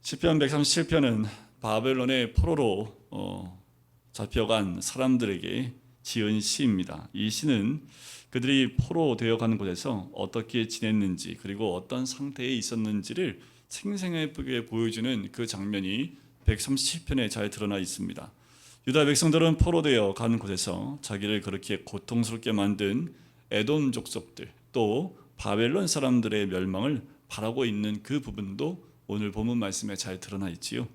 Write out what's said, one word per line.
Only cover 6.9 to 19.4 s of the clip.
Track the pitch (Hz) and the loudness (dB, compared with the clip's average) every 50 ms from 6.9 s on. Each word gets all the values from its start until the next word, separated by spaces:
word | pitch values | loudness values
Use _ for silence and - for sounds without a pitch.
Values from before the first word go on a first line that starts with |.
| 78 78 - - | -6 -12 -12 -10
이 | - 101 104 107 | -6 -4 -2 -2
시는 | 107 - - 151 131 110 98 113 143 156 - - - - - - - - - _ | -2 0 2 2 2 4 2 0 0 -2 -6 -14 -20 -20 -20 -18 -18 -20 -20 _
그들이 | - 127 120 131 139 135 131 117 - - | -6 -2 0 4 4 4 4 4 4 0
포로 | - - 180 170 165 147 120 | 0 2 2 2 2 2 2
되어가는 | - 117 113 113 113 117 113 113 98 | 2 2 2 2 4 4 2 2 2
곳에서 | 101 95 87 87 - 139 123 101 92 - | 0 -2 -4 -4 -4 -4 -4 -4 -6 -8
어떻게 | - - 98 95 - 117 110 110 - 120 113 110 | -6 -6 -6 -4 -4 -6 -6 -2 -2 -2 -2 -2
지냈는지, | - - - 110 107 107 101 95 90 82 - 87 85 - | -4 -4 0 2 2 4 2 2 0 -2 -4 -10 -10 -10
그리고 | - 95 98 101 110 104 87 | -10 -10 -6 -2 -2 -2 -2
어떤 | 90 92 - 131 127 131 131 | -2 -6 -6 -6 -4 -4 -6
상태에 | - - 139 143 135 - 127 127 | -6 -8 -8 -10 -8 -6 -4 -2
있었는지를 | 135 117 104 - 120 113 110 107 107 104 92 - 110 175 185 143 98 - - - - - _ _ | -2 -2 -2 -4 -2 -2 -2 0 -2 -2 -4 -4 -4 -4 -4 -4 -4 -8 -16 -20 -20 -20 _ _
생생하게 | - - - 202 202 196 185 180 170 160 156 151 156 - 135 131 127 120 113 | -14 -8 -6 -6 -4 -4 -4 -4 -2 -2 -4 -4 -6 -8 -6 -2 -2 -4 -4
보여주는 | - 113 113 117 113 110 113 110 127 131 110 98 101 | -2 -2 0 0 0 0 -2 -2 -2 -2 -2 -4 -6
그 | - - 120 | -6 -6 -6
장면이 | 113 - 101 98 101 104 98 95 92 98 113 143 165 - - - - - _ - | -6 -4 -6 -4 -2 -2 -2 -2 -2 -2 -2 -4 -6 -8 -16 -20 -20 -20 _ 0
백삼십칠 | - 113 104 - - 135 135 - - - 170 - | 0 0 0 0 -2 -2 0 0 -2 -4 -4 -6
편에 | - 147 131 120 104 | -2 0 0 0 0
잘 | - 113 104 98 | 0 -2 -4 -4
드러나 | - - 107 101 101 98 | -4 -4 -4 -2 -2 -2
있습니다. | 92 87 - - 98 90 87 - 69 - - _ _ _ - - - - - - _ - | -4 -4 -6 -6 -6 -6 -6 -10 -12 -14 -18 _ _ _ -20 -20 -20 -20 -20 -8 _ 2
유다 | 127 156 151 | 4 6 6
백성들은 | 143 147 143 - 160 151 165 | 6 6 6 6 6 6 8